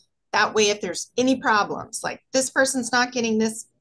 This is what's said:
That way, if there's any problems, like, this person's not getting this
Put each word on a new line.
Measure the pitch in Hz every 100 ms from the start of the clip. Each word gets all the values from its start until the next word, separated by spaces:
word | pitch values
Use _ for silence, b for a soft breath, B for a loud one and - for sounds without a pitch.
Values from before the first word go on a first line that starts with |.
| b _ _
That | - 208 220
way, | 208
if | 208
there's | 190 165 - -
any | 254 262
problems, | 269 214 180 147 - -
like, | 156 - _
this | 262 254
person's | 294 262 269 233
not | 247 247
getting | 254 233 220
this | 220 220 - _